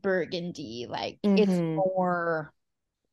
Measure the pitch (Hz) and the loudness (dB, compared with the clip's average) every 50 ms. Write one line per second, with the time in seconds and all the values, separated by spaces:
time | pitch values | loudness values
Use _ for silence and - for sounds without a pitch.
0 | - 196 185 185 156 - 147 175 170 175 165 - 147 107 113 120 117 107 156 160 | -2 0 0 0 0 -2 -4 -6 -6 -6 -8 -10 -10 -10 -10 -10 -8 -8 -6 -6
1 | - 104 - - - 208 196 190 208 196 185 175 170 165 160 160 190 185 185 185 | -6 -6 -6 -2 2 4 4 6 6 4 4 2 0 0 0 0 0 0 0 0
2 | 180 180 175 175 170 170 165 160 151 - - _ _ _ _ _ _ _ _ _ | 0 0 0 0 0 0 -2 -2 -4 -6 -12 _ _ _ _ _ _ _ _ _
3 | _ _ | _ _